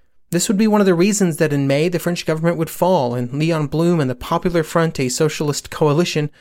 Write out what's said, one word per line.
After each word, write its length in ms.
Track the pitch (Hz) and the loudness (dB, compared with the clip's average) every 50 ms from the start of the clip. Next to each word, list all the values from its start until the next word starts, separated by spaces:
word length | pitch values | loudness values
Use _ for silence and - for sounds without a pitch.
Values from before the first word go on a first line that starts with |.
| _ _ _ - _ _ | _ _ _ -20 _ _
This 160 | - 175 - - | -2 -2 0 0
would 100 | 220 190 | 2 2
be 100 | 220 220 | 2 2
one 140 | 208 214 | 4 4
of 60 | 202 190 | 4 4
the 80 | 180 | 4
reasons 420 | 165 180 208 208 208 202 175 156 - | 4 2 2 2 2 0 0 2 0
that 160 | 160 151 147 | 0 0 0
in 140 | 143 139 139 | 0 0 2
May 220 | 139 143 156 180 | 2 2 0 0
the 100 | 175 165 | -2 -2
French 260 | - 170 175 - - | -4 -4 -4 -4 -4
government 320 | - 156 156 160 170 170 156 | -4 -4 0 0 0 0 0
would 120 | 165 151 | -4 -6
fall 460 | - - 175 175 190 165 131 120 120 | -2 -2 0 2 2 2 0 0 -2
and 180 | 127 139 120 131 | -4 -4 -4 -4
Leon 340 | 143 160 165 170 156 151 135 | -2 -2 0 0 -2 -2 -2
Blum 320 | - 151 165 175 175 165 | -2 0 2 2 2 2
and 100 | 143 127 | 0 -2
the 60 | 123 | -2
Popular 480 | - - - 165 170 - 185 170 170 151 | -6 -6 -4 -4 -2 -2 0 0 0 -2
Front, 360 | - - 170 165 165 165 - | 0 0 0 0 0 0 -2
a 100 | 135 127 | -2 -2
socialist 600 | 123 - 160 151 151 - 160 147 143 - - - | 0 0 0 0 0 -2 -2 -2 -2 -4 -6 -10
coalition, 600 | - - 160 151 143 151 180 - - 156 147 147 - _ | -4 0 2 2 4 2 0 0 0 -2 -4 -4 -6 _